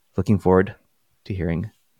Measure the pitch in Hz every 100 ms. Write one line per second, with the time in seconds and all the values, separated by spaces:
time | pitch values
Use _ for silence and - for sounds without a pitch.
0 | _ - 92 101 92 92 98 - _ _
1 | _ _ - 95 85 85 107 - _ _